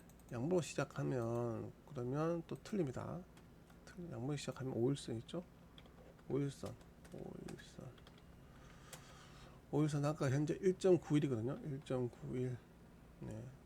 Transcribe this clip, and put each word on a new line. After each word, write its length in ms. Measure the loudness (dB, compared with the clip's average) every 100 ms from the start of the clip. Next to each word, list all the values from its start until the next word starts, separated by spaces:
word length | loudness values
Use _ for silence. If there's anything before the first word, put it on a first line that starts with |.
| -20 -20 -6
양봉으로 280 | -2 4 4
시작하면 1120 | 2 -2 -2 0 0 2 2 2 0 -2 -6 -10 -10
그러면 560 | -4 -2 2 2 0 -4
또 120 | -8
틀립니다. 560 | -2 0 2 0 -4 -6 -8 -18 -20 -20 -20 -20
틀-, 260 | -16 -10 -8
양봉이 260 | -4 -2 -2
시작하면 360 | -4 -4 -2
오일선 420 | 4 4 2 -2 -6
있죠? 260 | -4 -8 -8 -18 -20 -20 -20 -20 -20 -18 -2
오일선, 460 | 0 0 -2 -8 -8 -16 -20 -14
오일선. 760 | -12 -10 -10 -10 -10 -12 -12 -12 -14 -20 -20 -20 -18 -18 -18 -18 -18 -16 -16 -16 -18 -18 -18 -18 -18 0
오일선 320 | 4 4 4
단가 260 | 2 4 4
현재 300 | 6 4 4
일점구일이거든요. 1000 | 4 6 8 8 8 6 6 2 0 -2
일점구일. 920 | -4 -6 -2 0 0 -2 -4 0 0 -2 -10 -20 -20 -20 -20 -10
네. 240 | -8 -6 -8 -14